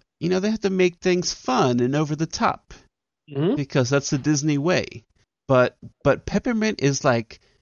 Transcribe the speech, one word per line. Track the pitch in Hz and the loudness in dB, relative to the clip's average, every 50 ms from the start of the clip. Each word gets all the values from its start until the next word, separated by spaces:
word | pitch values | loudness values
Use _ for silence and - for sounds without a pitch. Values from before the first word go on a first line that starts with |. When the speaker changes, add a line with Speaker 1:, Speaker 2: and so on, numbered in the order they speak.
| _ _ _ - | _ _ _ -6
Speaker 1:
you | - 175 | -4 -2
know, | 180 185 | 0 0
they | 185 214 | 0 -2
have | 220 220 - | -2 -2 -2
to | 196 | -2
make | 190 185 185 180 175 | 0 2 2 0 0
things | - - 185 180 180 170 - - | -2 -2 0 0 0 0 -2 -6
fun | - - - 262 240 170 123 123 123 | -6 -4 -2 0 2 2 2 2 2
and | 123 127 139 | 2 2 2
over | 147 156 143 156 | 0 -2 -2 -2
the | 147 165 | -4 -4
top | 165 - - 240 190 - - _ - - - _ _ _ _ _ _ _ _ _ - | -4 -4 -2 -2 -2 -2 -4 _ -20 -20 -20 _ _ _ _ _ _ _ _ _ -10
Speaker 2:
Mm-hmm. | 143 139 151 185 262 | -4 -2 0 0 0
Speaker 1:
because | 202 139 - - 147 127 120 | -2 -2 -2 0 0 0 2
that's | 139 139 135 - | 0 0 0 0
the | 156 135 | -2 -2
Disney | 120 151 156 135 147 156 147 143 | 0 0 0 0 0 0 0 0
way. | 139 175 180 135 95 - - 110 - _ _ _ _ _ _ _ _ | 0 0 0 -2 -2 -4 -8 -16 -20 _ _ _ _ _ _ _ _
But, | - 135 127 123 - - _ - - - _ - | 2 4 4 4 2 0 _ -16 -20 -12 _ 0
but | 143 - 151 - | 0 2 0 0
Peppermint | - - 202 - 262 233 220 214 220 - - - | -4 -4 -2 -2 0 -2 0 0 -2 -2 0 -2
is, | 143 139 131 - | -2 0 0 0
like, | 139 120 117 113 - - - _ _ _ _ | 0 0 0 0 -6 -12 -20 _ _ _ _